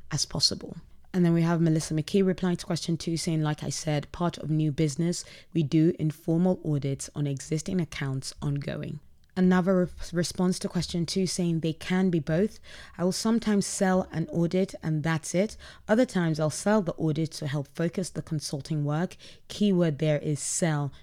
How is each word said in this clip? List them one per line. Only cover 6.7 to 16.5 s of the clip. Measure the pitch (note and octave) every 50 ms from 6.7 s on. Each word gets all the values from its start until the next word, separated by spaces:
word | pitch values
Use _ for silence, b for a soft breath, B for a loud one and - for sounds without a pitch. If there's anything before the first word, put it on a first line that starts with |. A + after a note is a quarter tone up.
| D3 C#3+ C#3 C#3 C#3 - - - -
on | D3 D3
existing | C#3+ C#3 C3 - - D#3 D#3 - - F#3 F#3
accounts | D#3+ - - - C#3+ C3+ C3+ C3+ - - - -
ongoing." | - D3 C#3+ C#3+ C#3 - - D3 C#3+ C3+ - D3 - - - - - _ -
Another | F#3 F#3 F#3 F#3 F#3 E3+ G3 F#3+ F3+ F3+
re-, | E3+ - - - -
response | E3 F3 E3+ - - - F3+ F3+ F3+ -
to | -
question | F#3+ - F3+ D#3 - - F3 E3+
two, | - - F#3+ F#3+
saying, | D#3+ - - F3 E3+ E3 D#3+
"They | D#3 D#3+ D3+
can | - - - F#3 F#3 F#3+ F#3+
be | F3 E3
both. | C#3 - D#3 E3+ G#3 A3 - - B B B B B B B
I | - E3+
will | F#3 F3+
sometimes | - - A3 A3+ A3+ - G#3+ G#3 G3+ -
sell | - - - G3+ F#3 F#3 F#3 - -
an | - D#3 E3
audit | - D4+ E3+ E3+ E3 F#3+ F#3 F#3+ - - - -
and | D#3+ D#3 D3+ C#3
that's | E3 E3 D#3 - - -
it. | F3 G3+ A3 - B B B B B B
Other | - G#3+ A#3 B3+
times | B3 - F#3 E3+ E3 D#3 D#3
I'll | D#3
sell | D3+